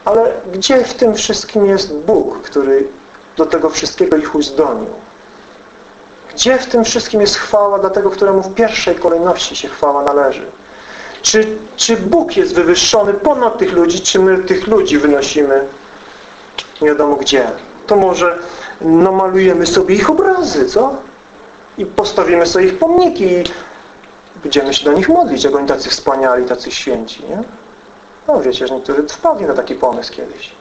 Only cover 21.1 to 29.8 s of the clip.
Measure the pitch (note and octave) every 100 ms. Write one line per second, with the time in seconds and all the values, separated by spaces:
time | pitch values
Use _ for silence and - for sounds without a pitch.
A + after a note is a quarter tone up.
21.1 | - - - - - - - G3 - G3+
22.1 | - E3+ E3+ E3+ F#3 F#3 F#3 E4 F4 F4
23.1 | - F#3 F3+ E3+ - - - - - -
24.1 | - - - D3 C#3+ C3+ C#3 D3 D3+ F#3+
25.1 | A#3+ - B2+ C#3+ C#3+ C#4 C3 - - -
26.1 | C3+ C3 B2 B2 B2 C3 - C#3+ A#2 A2
27.1 | - - F3 B3 - - - - - -
28.1 | - - C#4 C3 B2 C3 C3 - C#3+ D3
29.1 | - E4 G#3 E3 - A#2+ -